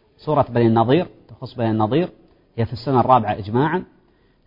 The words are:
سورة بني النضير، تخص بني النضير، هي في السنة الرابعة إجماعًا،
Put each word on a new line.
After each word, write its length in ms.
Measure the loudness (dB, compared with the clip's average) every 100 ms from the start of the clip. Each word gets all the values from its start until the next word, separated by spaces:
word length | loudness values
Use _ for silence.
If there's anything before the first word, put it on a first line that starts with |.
| _ _
سورة 280 | -2 0 0
بني 160 | 2 4
النضير، 400 | 4 4 2 0 -10 _
تخص 260 | -18 -16
بني 160 | -6 -2
النضير، 380 | -2 0 0 -2 -10 _ _ _ -6
هي 100 | -6
في 60 |
السنة 280 | -6 -2 0
الرابعة 320 | 4 2 2
إجماعًا، 520 | -6 -4 -2 0 -2 -8 _ _ _ _ _